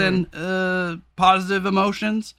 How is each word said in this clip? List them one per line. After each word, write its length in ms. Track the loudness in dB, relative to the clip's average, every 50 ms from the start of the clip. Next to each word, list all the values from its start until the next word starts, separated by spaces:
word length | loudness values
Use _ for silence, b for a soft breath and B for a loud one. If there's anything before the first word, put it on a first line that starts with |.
| 2 2 2 0 -2 -2 -6
than, 100 | -8 -6
uh, 540 | -4 -2 -2 -2 -2 -2 -2 -2 -4 -6 -10 -14 _ _
positive 500 | 2 4 4 4 4 2 0 -2 0 0
emotions. 680 | 2 2 2 2 0 -2 -2 -2 -2 -2 -2 -4 -6 -14